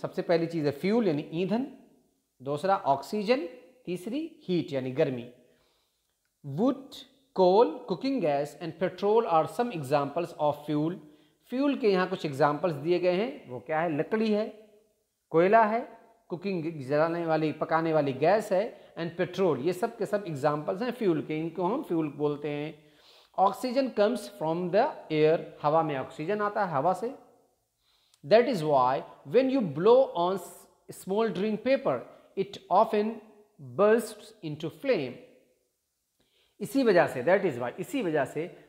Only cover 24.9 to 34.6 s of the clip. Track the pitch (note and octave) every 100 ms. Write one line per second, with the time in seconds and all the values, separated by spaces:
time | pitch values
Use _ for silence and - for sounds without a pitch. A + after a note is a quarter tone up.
24.9 | - - D#3 D#3 F3 - - D3 D#3+ D#3
25.9 | C3+ B2 - D#3 G#3 G#3 G#3 F#3+ C#3 E3
26.9 | F3+ A#3 C#4 - _ _ _ _ _ _
27.9 | _ _ _ C#3+ A3 B3 G3+ D#3 C#3 B2+
28.9 | D3 - - C#3 G#3 C4 C4+ F#3 C#3 G#3
29.9 | B3+ C4+ E3+ F3 F#3+ - - - _ -
30.9 | - F#3 G3+ A3+ F3 G#3+ G#3+ B3+ C4+ F#3+
31.9 | B2 - - _ - F#3+ - - F#3 A3
32.9 | G#3+ A3 A#3 - - _ _ C3 B2 G#3
33.9 | A#3 A3+ - - - D#3 D3+